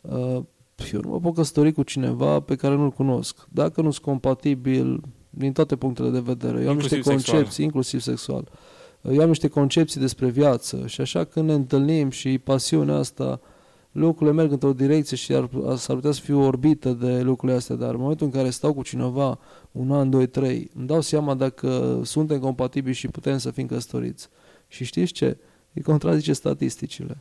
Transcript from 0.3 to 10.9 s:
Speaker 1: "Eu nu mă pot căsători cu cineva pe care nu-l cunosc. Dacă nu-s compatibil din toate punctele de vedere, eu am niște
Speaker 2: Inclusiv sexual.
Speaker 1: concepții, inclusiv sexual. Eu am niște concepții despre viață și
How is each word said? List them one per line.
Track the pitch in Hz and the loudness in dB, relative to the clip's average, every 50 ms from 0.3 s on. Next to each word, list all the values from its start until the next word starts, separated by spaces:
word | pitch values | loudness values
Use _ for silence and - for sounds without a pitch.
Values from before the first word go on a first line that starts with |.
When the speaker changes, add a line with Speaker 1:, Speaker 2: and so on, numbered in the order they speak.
| 127 127 127 - _ _ _ _ _ - - - - | -2 -4 -6 -8 _ _ _ _ _ -14 -12 -6 -6
Speaker 1:
"Eu | 104 - | -6 -4
nu | - | -4
mă | - - | -4 -2
pot | 170 170 165 | -2 -2 0
căsători | 170 160 139 - - 147 156 156 | 0 0 0 2 4 4 4 4
cu | - 139 | 2 -2
cineva | - - 139 131 123 123 120 135 143 151 147 | -2 -2 -2 -2 -2 -2 0 0 2 2 0
pe | 143 - 143 | 0 -2 -4
care | 127 - 139 139 | -2 0 0 2
nu-l | 143 147 139 | 2 2 0
cunosc. | 131 - 135 135 127 120 - - - _ - - | 0 0 0 0 0 0 -2 -6 -10 _ -18 -8
Dacă | - - 143 160 160 - | -2 0 0 0 0 0
nu-s | 165 156 139 - | 0 0 0 -2
compatibil | - - 139 127 - 135 131 - - 151 139 131 123 131 131 127 127 131 131 - - 135 - _ - _ | -2 -4 -4 0 2 0 0 2 0 0 0 0 0 0 2 2 2 0 -2 -4 -6 -12 -20 _ -20 _
din | - - 135 139 131 | -8 -4 -4 -2 2
toate | - 156 151 156 | 2 2 2 2
punctele | 127 - 135 123 120 127 123 | -2 -2 -4 -2 -2 -2 0
de | 123 127 | 0 -2
vedere, | 123 120 127 120 120 127 120 120 127 | -2 -2 -4 -4 -2 -4 -2 0 0
eu | 135 | 0
am | 143 | 0
niște | 147 143 135 - | 0 0 0 -2
Speaker 2:
Inclusiv | 143 127 143 139 135 | 0 2 2 2 2
sexual. | 127 - - | 2 2 2
Speaker 1:
concepții, | 156 143 107 - - 147 | 2 2 2 0 -2 -2
inclusiv | 156 151 135 127 - - 131 | 0 0 0 -2 -2 -4 -6
sexual. | 120 131 123 120 - - 135 127 - - - - - - - - - - - _ _ 127 131 | -4 -4 -6 -6 -4 -6 -6 -6 -6 -10 -16 -20 -20 -20 -20 -20 -20 -20 -20 _ _ 0 4
Eu | 143 | 4
am | 156 165 | 6 6
niște | 160 151 - 147 | 4 4 2 0
concepții | - 147 143 139 - 175 165 156 - 143 | 2 2 2 2 4 2 2 2 0 -2
despre | 131 131 - - 131 127 | -2 -2 -2 0 -2 0
viață | 120 127 147 143 127 117 - - - 127 127 | 2 4 4 4 4 2 -2 -6 -8 -6 -6
și | 127 | -8